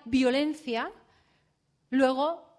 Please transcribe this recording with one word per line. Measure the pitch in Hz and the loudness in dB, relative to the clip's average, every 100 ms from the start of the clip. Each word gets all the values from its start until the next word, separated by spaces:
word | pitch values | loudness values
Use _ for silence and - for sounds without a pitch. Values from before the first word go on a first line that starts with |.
| 233 | -2
violencia | 254 254 262 302 302 - 226 294 - _ _ _ _ _ _ _ _ - | 2 2 2 -2 -4 -6 -6 -6 -12 _ _ _ _ _ _ _ _ -4
luego | 262 262 262 294 339 - | 2 2 2 -2 -4 -12